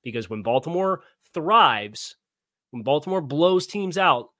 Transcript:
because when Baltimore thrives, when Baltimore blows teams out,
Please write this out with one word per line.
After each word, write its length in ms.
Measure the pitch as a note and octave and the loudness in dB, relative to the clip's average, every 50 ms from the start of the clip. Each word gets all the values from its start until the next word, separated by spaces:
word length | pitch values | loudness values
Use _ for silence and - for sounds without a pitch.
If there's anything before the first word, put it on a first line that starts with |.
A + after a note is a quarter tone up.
| - | -14
because 260 | B2+ A2 A#2 G#2+ - | -10 -8 -8 -8 -8
when 140 | A2 A2 F#2+ | -8 -6 -2
Baltimore 600 | A2+ A#2+ C3 - E3 F3 F3+ F#3+ F#3+ F#3 D3 - _ _ _ _ _ - | 0 0 0 0 -2 -2 -2 -2 -2 -2 -4 -8 _ _ _ _ _ -8
thrives, 840 | F3 D3+ F#3 A3 A#3 G3 C#3 A2+ G#2+ G#2 G#2+ A2+ - - - - _ _ _ _ _ _ _ _ _ _ _ | -6 0 4 6 6 6 6 4 0 -4 -8 -12 -12 -14 -14 -16 _ _ _ _ _ _ _ _ _ _ _
when 140 | - A#2+ G#2+ | -14 -6 -2
Baltimore 380 | C3 C#3+ D3+ C#3+ F#3 F#3+ F#3 | 0 0 0 0 -2 -4 -4
blows 440 | D3+ B2 C#3+ D3+ E3+ F#3 F#3 F#3 F3+ | -4 -4 0 2 4 4 4 2 0
teams 320 | - - G#3 G3 F#3 D#3+ | -2 -6 -6 -6 -4 -2
out, 320 | G3 F#3+ F3 C3 A#2+ A#2+ - _ | 2 2 4 2 2 -2 -8 _